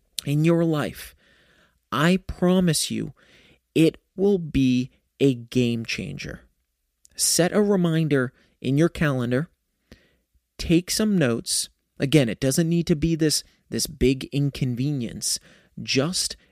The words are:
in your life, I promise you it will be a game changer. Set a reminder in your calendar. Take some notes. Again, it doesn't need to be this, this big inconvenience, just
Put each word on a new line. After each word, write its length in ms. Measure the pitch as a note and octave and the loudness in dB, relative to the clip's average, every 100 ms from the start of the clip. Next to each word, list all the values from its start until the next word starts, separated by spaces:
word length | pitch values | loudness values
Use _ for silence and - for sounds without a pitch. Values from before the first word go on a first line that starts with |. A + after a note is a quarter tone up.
| _ - - | _ -10 -2
in 180 | D3 | 2
your 220 | D#3+ E3+ E3+ | 4 4 2
life, 500 | D3+ A2 - - - _ _ _ _ _ _ _ | 0 -4 -8 -18 -20 _ _ _ _ _ _ _
I 260 | B2 D#3+ F#3 | 0 2 2
promise 720 | - - F3+ F#3 F3+ D3 - | -2 -2 2 4 2 0 -2
you 240 | A2 A2 - _ _ _ _ _ - | -6 -6 -12 _ _ _ _ _ 2
it 220 | D#3+ - _ - | 2 2 _ -2
will 240 | G3 G3 | 0 0
be 500 | D#3 C#3 C3 B2+ B2+ _ _ _ | 0 0 2 2 -2 _ _ _
a 160 | C#3 A#2+ | 0 0
game 500 | A#2 B2+ A#2+ A#2 A2 | -2 0 0 -2 -6
changer. 560 | - F#2+ F#2+ - - _ _ _ _ _ _ _ - | -8 -8 -10 -12 -14 _ _ _ _ _ _ _ -4
Set 380 | - - F3 | 0 2 2
a 80 | G#3 | 2
reminder 720 | G#3 G3 E3+ D#3+ D#3 C#3 B2+ - _ _ | 2 2 2 2 2 0 0 -6 _ _
in 180 | B2 C#3 | -2 2
your 120 | E3+ | 2
calendar. 600 | - E3+ C3 A#2+ B2 E3 _ _ _ _ - _ _ _ _ _ - | 0 -2 -2 -2 -2 -4 _ _ _ _ -20 _ _ _ _ _ -12
Take 320 | - E3+ - | 0 0 0
some 280 | - A3 F#3+ | -2 0 2
notes. 520 | C3 A#2 - - - _ _ - | 2 -2 -4 -6 -6 _ _ -8
Again, 280 | C3+ D3+ A#2+ | 2 4 2
it 120 | - | 0
doesn't 300 | C3 C3 E3 | 0 0 0
need 180 | E3+ E3 | 0 0
to 80 | D#3 | 0
be 200 | E3 D#3+ | 0 0
this, 280 | D#3 - - _ _ | 0 -2 -6 _ _
this 180 | A#2 - | -6 -6
big 380 | D3+ B2+ C3+ - | 0 0 0 -4
inconvenience, 1080 | C#3 C#3+ - B2+ A#2+ C#3 C#3+ A2+ G#2 - - - _ _ - | -2 -2 -2 -4 -2 -4 -4 -6 -8 -6 -6 -8 _ _ -16
just 540 | A2+ C3 D3 F#3 - - _ | -4 -2 0 -2 -6 -8 _